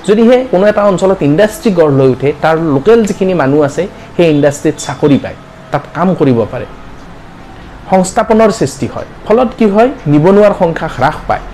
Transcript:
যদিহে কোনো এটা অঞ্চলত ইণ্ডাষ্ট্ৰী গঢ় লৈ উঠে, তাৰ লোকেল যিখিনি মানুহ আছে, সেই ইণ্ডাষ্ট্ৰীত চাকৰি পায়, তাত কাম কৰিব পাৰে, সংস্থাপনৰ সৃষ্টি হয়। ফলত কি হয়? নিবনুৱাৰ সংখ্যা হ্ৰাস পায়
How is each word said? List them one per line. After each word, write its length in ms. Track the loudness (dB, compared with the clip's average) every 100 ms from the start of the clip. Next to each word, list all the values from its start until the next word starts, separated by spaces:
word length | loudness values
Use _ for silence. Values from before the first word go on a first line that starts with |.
| 0
যদিহে 280 | 2 4 2 2
কোনো 120 | 0 2
এটা 120 | 2 0
অঞ্চলত 280 | 0 0 0 0
ইণ্ডাষ্ট্ৰী 420 | 2 0 0 -2 2
গঢ় 140 | 2 4
লৈ 80 | 2
উঠে, 140 | 0 -4 -2
তাৰ 140 | -2 0 0
লোকেল 240 | 0 2 2 2
যিখিনি 260 | -2 -2 0
মানুহ 180 | 0 0 0
আছে, 140 | -4 -8 -10 -10 0
সেই 120 | 2
ইণ্ডাষ্ট্ৰীত 420 | 4 0 0 -4 -4
চাকৰি 340 | -10 -2 0 0
পায়, 120 | -2 -14 -20 -20 -8
তাত 120 | -8 -8 -4
কাম 120 | -2 0
কৰিব 200 | 0 0 -2
পাৰে, 140 | -8 -12 -16 -18 -20 -20 -20 -20 -20 -20 -20 -20 -20 -2
সংস্থাপনৰ 600 | -2 0 -2 0 2 2 2
সৃষ্টি 280 | -4 -4 -8
হয়। 140 | -8 -14 -16 -2
ফলত 240 | 0 0 0
কি 80 | 0
হয়? 160 | 2 0 -2 0
নিবনুৱাৰ 420 | 2 4 4 4 2
সংখ্যা 280 | -2 -2 -8 -2
হ্ৰাস 220 | -2 -2 -6
পায় 160 | -6 -6